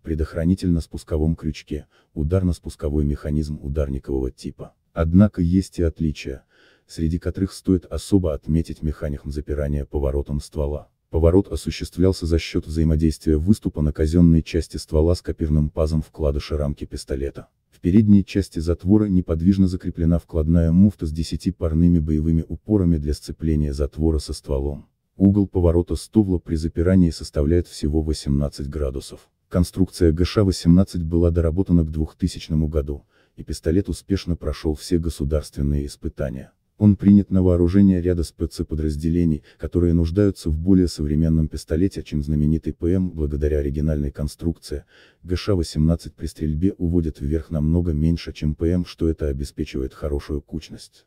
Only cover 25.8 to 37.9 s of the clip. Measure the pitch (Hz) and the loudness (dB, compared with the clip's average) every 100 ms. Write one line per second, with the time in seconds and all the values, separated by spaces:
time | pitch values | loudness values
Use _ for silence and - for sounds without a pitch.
25.8 | 87 80 - 110 98 90 - 80 80 87 | 0 -6 0 2 2 -2 -2 -4 -4 -2
26.8 | 85 92 87 - 78 78 73 87 - - | 2 4 4 0 -6 -2 2 2 0 -6
27.8 | 73 78 78 76 71 69 71 - 69 76 | -2 -2 -2 -4 -2 -2 -2 -6 -10 -6
28.8 | 71 67 - - _ _ _ 92 85 - | -6 -6 -12 -20 _ _ _ -2 -2 0
29.8 | 90 - 85 80 87 - 98 87 85 90 | -2 2 2 2 0 2 2 2 4 4
30.8 | 98 92 82 85 87 85 82 82 95 87 | 4 -4 -2 2 2 2 0 0 2 2
31.8 | 78 78 78 _ 90 82 - 78 78 78 | 2 -2 -6 _ -6 -6 -4 -2 0 -2
32.8 | 71 71 _ _ _ - - 78 85 87 | -4 -10 _ _ _ -20 -12 -6 0 0
33.8 | 98 82 - 95 - 80 76 73 80 76 | -2 -8 -4 -4 -2 -6 -6 -4 -4 -4
34.8 | - 87 82 - 71 76 73 - 71 73 | -2 -2 -2 -4 -2 -2 -4 -4 -2 -2
35.8 | 71 - 80 - 69 64 - _ _ _ | -4 -10 -12 -8 -8 -8 -16 _ _ _
36.8 | 104 95 98 101 92 95 90 87 87 98 | 4 4 6 6 4 2 4 4 4 4
37.8 | 98 | 4